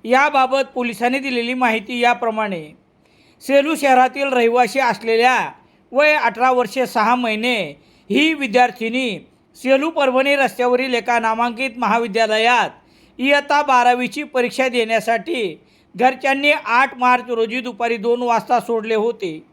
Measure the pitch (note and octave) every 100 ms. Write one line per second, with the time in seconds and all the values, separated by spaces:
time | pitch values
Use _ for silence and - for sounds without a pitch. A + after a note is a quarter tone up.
0 | A3+ B3+ D4 C#4+ B3+ C4+ C4+ B3+ A#3+ G#3
1 | A#3+ C4+ C4+ B3 A#3 B3+ B3 A3 G3+ B3
2 | A#3+ A#3+ A#3 A3 G#3+ F3 D3+ - _ _
3 | _ _ _ _ - C#4 C#4+ D4+ C#4+ B3+
4 | B3+ C4 C#4 B3+ A#3 A#3+ A#3+ C4+ B3 G#3+
5 | A3+ A3+ B3 A#3+ D#3 - _ _ _ B3
6 | D4+ D4+ A#3 A3+ B3+ B3+ A3 C4 B3 A#3+
7 | A3 B3+ A#3+ G#3+ A#3+ A#3 D#3+ - _ _
8 | _ A3+ D#4 D#4 C4+ A#3+ B3 - A3+ B3
9 | B3+ F3 - _ _ - B3 C4+ D#4 D#4+
10 | C4+ B3+ C#4 C#4+ B3+ - B3 B3 C4 A#3+
11 | A3+ A#3+ A3 A3 A#3+ A3+ C4 A3+ A3 A#3
12 | A#3 G#3 A3 G#3+ A3+ B3 F3+ - _ _
13 | _ - C4 C#4+ C#4+ D4 C#4 B3 A#3+ B3
14 | B3 D4 D4 B3+ B3 - C4 A#3+ A3 A3+
15 | G#3+ A#3 F#3+ C4 G3 D3+ _ _ _ F3+
16 | B3+ C4 C#4 C4+ C#4+ D4+ G#3+ A#3 C4+ C4
17 | B3 B3 A#3+ A#3 A3+ B3 B3 G#3 A#3 A#3
18 | A3+ A#3+ B3 A3+ - A#3+ A#3 A3+ G#3+ A3
19 | A3+ A3+ F#3 D#3 -